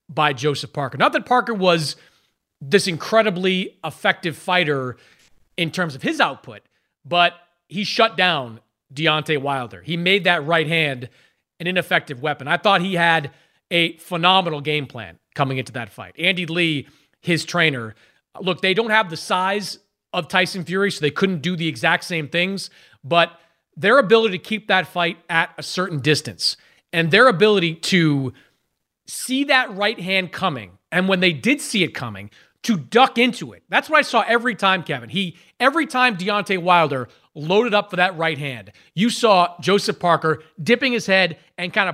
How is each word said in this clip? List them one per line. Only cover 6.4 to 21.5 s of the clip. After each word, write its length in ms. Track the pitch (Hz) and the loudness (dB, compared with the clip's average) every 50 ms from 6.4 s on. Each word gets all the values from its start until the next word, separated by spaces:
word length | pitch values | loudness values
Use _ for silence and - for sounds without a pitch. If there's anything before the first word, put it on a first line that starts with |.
| - 131 107 104 _ _ _ _ _ _ _ _ - | -14 -18 -18 -18 _ _ _ _ _ _ _ _ -8
but 300 | 135 175 175 175 170 - - _ _ _ _ _ - | -2 2 2 2 2 2 -4 _ _ _ _ _ -12
he 160 | - 202 202 | -8 -8 -6
shut 320 | - - 233 226 226 160 | -2 0 2 2 2 2
down 440 | 170 185 180 165 143 127 117 110 117 _ _ _ _ _ _ 131 | 0 0 0 0 -2 -4 -8 -12 -18 _ _ _ _ _ _ -6
Deontay 460 | 143 160 156 151 156 147 - 156 135 | -2 0 2 2 0 0 -2 -2 -2
Wilder. 420 | 135 139 139 135 123 110 104 87 | -2 -2 -4 -4 -6 -8 -12 -14
He 140 | 87 143 175 | -10 -8 -6
made 280 | 170 170 185 196 202 170 | -2 0 2 2 2 2
that 220 | 185 175 160 139 | 2 0 0 0
right 220 | 151 170 160 156 151 | 0 0 0 0 0
hand 400 | 165 165 156 143 131 123 120 - _ _ _ _ _ _ _ _ _ - | 0 0 0 -2 -4 -6 -10 -16 _ _ _ _ _ _ _ _ _ -10
an 80 | 170 | -6
ineffective 560 | 180 185 180 165 - 185 165 - - 139 123 | -4 -2 -2 -2 0 -2 -2 -2 -4 -10 -6
weapon. 240 | 143 151 139 - 131 | -6 -6 -6 -4 -4
I 100 | 143 175 | -4 -2
thought 240 | 170 - 208 196 175 | 0 2 2 2 2
he 140 | 175 196 185 | 2 0 0
had 380 | 170 170 170 165 160 143 143 - _ _ _ _ _ _ - | 2 2 4 2 2 -2 -6 -14 _ _ _ _ _ _ -2
a 260 | 185 170 165 170 - | 0 0 0 0 -2
phenomenal 640 | - - - 180 165 170 180 190 190 175 165 156 143 | -8 -12 -8 -4 0 2 4 4 4 2 0 -4 -6
game 260 | 135 151 151 151 135 | -4 -4 -4 -4 -4
plan 320 | - - 117 104 82 82 _ _ _ - | -8 -12 -14 -16 -16 -18 _ _ _ -4
coming 240 | - 139 131 135 131 | -2 -2 -2 -2 -6
into 140 | 123 - | -6 -8
that 180 | 110 127 113 98 | -10 -12 -12 -14
fight. 240 | - - 98 90 - - | -14 -18 -18 -16 -8 -4
Andy 280 | 165 185 185 180 180 | -2 -2 -2 -2 -4
Lee, 400 | 160 165 175 170 165 151 139 - - _ _ _ _ _ _ | -4 -2 0 0 0 0 -4 -6 -10 _ _ _ _ _ _
his 240 | - 175 170 156 - | -4 -2 -2 -2 -2
trainer, 520 | - - 175 165 156 135 123 113 110 - _ _ _ _ _ _ _ - - | -4 0 2 2 2 2 -2 -6 -10 -14 _ _ _ _ _ _ _ -14 -8
look, 200 | 180 185 175 - | -4 -4 -4 0
they 140 | 190 190 185 | 0 0 2
don't 160 | 208 233 226 | 2 0 2
have 200 | 214 220 220 165 | 2 2 2 0
the 60 | 165 | -4
size 640 | 156 - - 196 180 185 190 202 208 185 - - - _ _ _ _ _ _ | -8 -4 -2 -2 0 0 -2 -2 -4 -6 -8 -14 -16 _ _ _ _ _ _
of 160 | - 180 160 - | -6 -6 -4 2
Tyson 360 | - 185 185 - - 190 156 | 2 2 2 2 -2 -8 -6
Fury, 280 | 165 180 190 202 196 | -4 -2 0 0 -2
so 80 | - - | -2 -2
they 100 | 151 143 | -2 -2
couldn't 320 | - - 190 190 185 147 | 0 2 0 0 0 0
do 140 | 127 180 | -2 -4